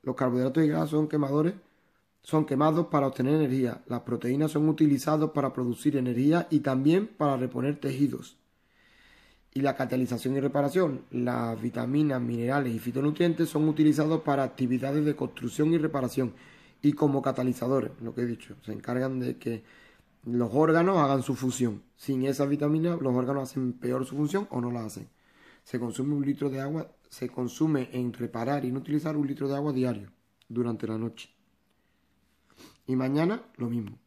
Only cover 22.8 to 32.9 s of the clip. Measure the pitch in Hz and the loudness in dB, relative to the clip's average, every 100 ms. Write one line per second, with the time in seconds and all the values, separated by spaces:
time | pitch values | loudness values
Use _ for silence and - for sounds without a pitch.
22.8 | 170 170 131 123 123 139 131 135 127 123 | 0 0 0 0 0 -2 -4 -4 -4 -4
23.8 | 123 127 131 135 147 190 202 131 120 120 | -4 -2 -4 -2 0 0 -2 -4 -4 -4
24.8 | 110 - 107 _ _ _ - - - 123 | -8 -10 -16 _ _ _ -20 -20 -8 -6
25.8 | 117 110 135 147 139 135 143 135 139 160 | -6 -4 -2 -2 -2 -2 -2 -4 -4 -6
26.8 | - _ _ - 127 - 123 - 156 147 | -8 _ _ -10 -8 -4 -6 0 2 2
27.8 | 123 127 123 - 120 113 117 143 127 131 | -2 -4 -4 -4 -6 -4 -2 -2 -2 -4
28.8 | - 147 156 151 143 139 139 139 147 131 | -2 -2 0 -2 -2 -2 -2 -2 -2 0
29.8 | 127 110 98 _ _ _ _ 117 120 110 | 0 -2 -10 _ _ _ _ -2 -2 -2
30.8 | 110 110 113 - - _ _ _ _ _ | -4 -4 -6 -8 -20 _ _ _ _ _
31.8 | _ _ _ _ _ _ _ _ - _ | _ _ _ _ _ _ _ _ -20 _
32.8 | - | -4